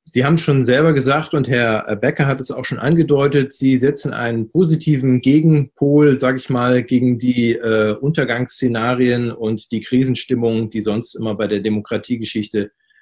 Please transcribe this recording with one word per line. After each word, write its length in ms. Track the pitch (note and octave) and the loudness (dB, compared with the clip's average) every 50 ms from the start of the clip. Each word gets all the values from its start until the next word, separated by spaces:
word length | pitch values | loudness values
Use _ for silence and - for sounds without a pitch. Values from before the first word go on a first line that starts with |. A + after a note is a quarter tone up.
| _ | _
Sie 160 | - - B2 B2 | -4 -2 0 2
haben 140 | C#3 E3 | 2 2
schon 300 | E3 - - C#3+ C3+ B2+ | 2 2 2 2 2 4
selber 260 | A2+ B2 C3+ D#3 E3 D#3 | 4 4 4 4 4 2
gesagt, 400 | C#3 B2 C3 C#3 D3+ D#3+ - - | 2 2 0 0 0 -2 -2 -2
und 160 | D3+ C3 - | -2 -2 0
Herr 480 | B2 B2 A#2+ A2+ A2 A2 - - G#2+ | 0 0 0 0 0 -2 -2 -4 -6
Becker 300 | G2+ A#2+ C3 C#3+ - C#3 | -2 -2 -2 0 0 0
hat 120 | C#3 C3+ C3+ | 0 0 -2
es 120 | C3 - | -4 -8
auch 160 | C3 B2 B2+ | -8 -8 -8
schon 120 | - C3+ - | -8 -8 -4
angedeutet, 760 | A2 C3+ D#3+ E3+ D#3+ C3+ D3 C#3 C#3 C#3+ - C#3+ C3 B2+ - | 0 0 2 2 2 2 2 2 2 2 2 2 0 0 -4
Sie 240 | - C#3 C3+ C3 B2 | -2 0 2 2 2
setzen 340 | B2+ C3+ C3+ - - C#3+ - | 2 0 0 0 -4 -6 -6
einen 380 | - A#2+ A#2 A#2 A2+ A2+ A2 | -4 -4 -4 -4 -4 -6 -2
positiven 720 | _ D#3+ F#3+ D#3+ D#3+ D#3 - - D3+ C3+ B2+ C3+ B2+ B2 B2 | _ 0 2 2 2 0 2 0 0 2 2 2 2 2 2
Gegenpol, 960 | C3 C#3 D#3 D#3 E3 D#3 D3 C#3 - _ _ C#3+ C#3+ C#3+ D3 D3+ D3 C3+ B2+ | 4 4 4 6 4 4 4 2 -2 _ _ 0 2 4 6 6 6 4 4
sag 180 | B2+ B2+ C3 | 2 0 -2
ich 140 | C3 - - | -2 -4 -4
mal, 320 | C3+ B2 A#2+ B2 B2+ B2 A#2+ | -2 0 2 2 2 0 0
gegen 340 | - B2+ B2 B2 B2 B2 | 0 0 2 2 2 0
die, 360 | A#2 B2 B2 B2 B2 A#2+ A2+ A2+ | 0 0 -2 0 0 0 0 0
äh, 440 | A2+ - A2+ A2 A2 G#2+ G#2+ G#2+ - | -2 -2 0 0 2 2 0 -2 -2
Untergangsszenarien 1300 | C3+ C#3+ D#3+ - C#3 A#2 A#2+ A#2 B2+ - - - - B2+ A#2 A2+ A2+ A#2+ B2+ B2 B2+ B2 B2 A#2+ A#2+ A#2 A2+ | -2 -2 0 0 -2 -2 -2 -4 -4 -6 -4 -4 -2 -2 -2 0 -2 -2 0 2 2 2 2 0 -2 -4 -6
und 400 | - A#2 A2 A2+ G#2 - - - | -6 -4 -4 -4 -4 -6 -6 -6
die 80 | A2 | -6
Krisenstimmung, 880 | - - - B2+ C3 C3 B2 A#2 - - C3 A#2+ A#2 A#2 A2+ A2 A2+ A2 | -6 -2 0 0 2 2 -2 -4 -2 -4 -4 -2 0 0 0 -2 -4 -4
die 140 | - A2 G2+ | -4 -4 -4
sonst 320 | G#2+ G#2 A2 A2+ - - | -2 -2 -4 -4 -6 -10
immer 200 | - A2+ A2 G#2+ | -8 -6 -6 -4
bei 100 | G2 A2 | -4 -2
der 140 | G2 G#2 G2+ | -2 -2 -2
Demokratiegeschichte 1120 | F#2+ A2 G#2+ G#2+ G#2 - A#2 G#2+ - - B2 A#2 A2+ G#2 - A2 G#2 G2+ - G#2+ G2+ G2+ _ _ _ _ _ _ | -2 -2 -2 -4 -4 -4 -6 -8 -4 -6 -6 -6 -6 -6 -6 -6 -8 -4 -4 -6 -6 -6 _ _ _ _ _ _